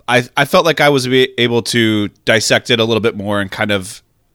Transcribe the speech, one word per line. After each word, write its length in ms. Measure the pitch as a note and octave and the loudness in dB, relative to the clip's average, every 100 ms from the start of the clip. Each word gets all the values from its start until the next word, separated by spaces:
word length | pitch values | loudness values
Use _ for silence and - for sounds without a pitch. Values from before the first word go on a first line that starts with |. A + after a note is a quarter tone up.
| - | -2
I, 200 | B2 B2 - | -2 0 -4
I 80 | C#3+ | 0
felt 180 | F#3 | 2
like 160 | E3 D3+ | 2 2
I 80 | D3 | 2
was 180 | C#3+ B2 | 2 2
be-, 280 | B2+ B2+ - | 2 2 0
able 240 | A#2+ A#2 | 0 0
to 440 | A2+ B2 A2 G#2+ G2+ - | -2 0 0 0 -4 -4
dissect 460 | - A2+ - A#2+ - | 0 0 2 0 0
it 100 | A#2 | 0
a 40 | |
little 160 | A2+ A2 | 0 0
bit 140 | A2 | -2
more 260 | G2+ G2+ G2+ | -4 -4 -4
and 100 | F#2+ | -4
kind 200 | - G#2+ | -4 -4
of 300 | G2+ F#2 - _ _ _ | -4 -6 -16 _ _ _